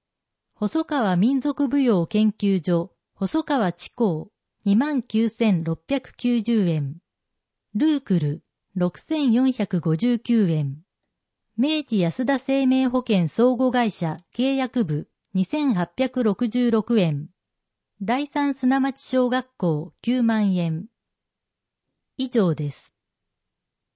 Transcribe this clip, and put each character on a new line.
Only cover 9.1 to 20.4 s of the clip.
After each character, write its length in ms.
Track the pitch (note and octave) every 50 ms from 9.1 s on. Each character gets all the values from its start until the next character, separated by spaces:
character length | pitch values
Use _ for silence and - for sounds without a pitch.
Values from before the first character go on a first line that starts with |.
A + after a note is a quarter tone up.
| D#4+ D#4 D4 B3+ A3
四 180 | B3 C4 C4
百 300 | B3 - G#3 - - F3
五 160 | - E3 D#3
十 220 | D#3 A3 B3 A#3+ A3+
九 300 | - - A#3 A3+ G#3 E3
円。 340 | D#3+ D#3 D3 C#3 C#3 D3+ - _ _ _ _ _ _ _ _ _ _ _ _ _ _
明 260 | G#3+ B3 D4+ D#4 D#4 D4
治 160 | - A3+ G3+
安 260 | F3 E3 - - B3+
田 140 | A#3+ C#4 B3+
生 280 | - - C4+ C#4 C4+
命 200 | B3+ C4 C4 C4
保 120 | B3+ B3 B3+
険 280 | B3 - G#3+ F#3 E3+
相 300 | D3+ - - A#3 B3+ B3+
互 140 | A3+ C4 B3+
会 200 | G#3+ B3 A#3+ G#3+
社 280 | - - F3 D#3+ D#3+ - - _ -
契 220 | - B3 C4+ C4+
約 300 | C4+ C4 B3+ - B3 A3
部、 240 | D3+ D3+ D3 - - _ _ _ _ -
二 120 | F#3 F#3+
千 280 | - - D4+ D4 C#4 G#3+
八 140 | F3+ F3 - _
百 260 | - C4 B3+ - B3+ A#3+
六 240 | G#3+ F#3+ - B3
十 240 | A3 G#3 B3 B3 A#3+
六 280 | A3+ A3 G#3+ - A#3 A3
円。 320 | F3+ D#3+ D3+ C#3+ D3 - _ _ _ _ _ _ _ _ _ _ _ _ _ - G3
第 220 | F#3+ A#3+ C#4 D4
三 300 | - - D4 C#4+ C#4+ C4+
砂 240 | - C4 B3+ C4+ C4+
町 200 | C4 C4+ C4 -
小 300 | - - B3+ B3+ B3+ B3
学 180 | B3 B3+ B3 - _
校 360 | - - E3+ D#3 D3 D#3+ - - _
九 220 | - A#3 B3 B3+ A#3+
万 320 | A3+ A3+ A3